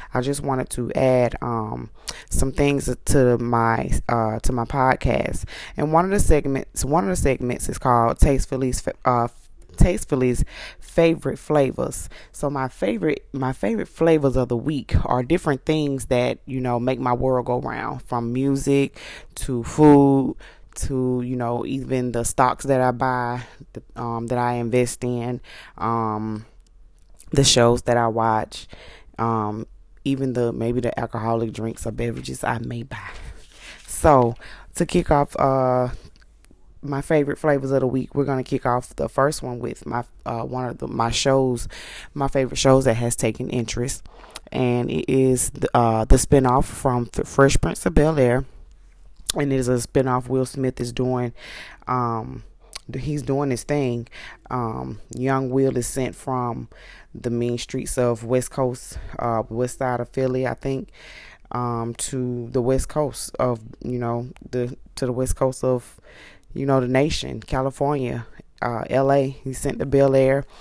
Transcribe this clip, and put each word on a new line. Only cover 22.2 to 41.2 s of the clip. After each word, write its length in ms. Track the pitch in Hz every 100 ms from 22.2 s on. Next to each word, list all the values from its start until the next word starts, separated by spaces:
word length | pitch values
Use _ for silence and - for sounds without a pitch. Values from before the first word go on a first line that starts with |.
| 113
stocks 400 | - 127 - 139
that 160 | 131
I 100 | 127
buy, 520 | 123 131 127 120 123 120 - 127
the, 100 | - - -
um, 320 | 120 117 117
that 100 | 123
I 180 | 123 120
invest 460 | 117 123 123 - 123
in, 340 | 120 120 123 - - - -
um, 680 | 110 117 110 107 110 107 110 - - - - _ - - -
the 140 | 139 139
shows 380 | 127 117 120
that 120 | - 120
I 140 | 117
watch, 580 | 110 113 110 - - - - - - - -
um, 480 | 117 113 107 107 - - - -
even 300 | 135 135 135
the, 180 | 123 117
maybe 300 | 113 113 123
the 180 | 117 -
alcoholic 540 | 120 117 110 117 113
drinks 340 | 104 113 113 117
or 40 |
beverages 520 | 107 120 123 131 127
I 160 | - 120
may 240 | 123 120
buy. 280 | 127 - - - - - - - - - -
So 480 | - 165 139 120 120 - - - -
to 100 | 170
kick 240 | 180 -
off, 280 | 147 147 -
uh, 500 | 139 135 127 127 127 123 - - - _ - - - -
my 200 | 147 139
favorite 360 | - 160 143 147
flavors 340 | 151 143 131
of 100 | 135
the 60 | 127
week, 280 | 131 123 139
we're 80 |
gonna 180 | 135 131
kick 240 | 127 135 131
off 300 | 123 - -
the 140 | -
first 340 | - 139 156
one 160 | 127 123
with 260 | 120 123 -
my, 200 | 117 - - -
uh, 180 | 110
one 200 | 127 127
of 140 | 127 -
the, 100 | 135
my 240 | 123 117
shows, 560 | 113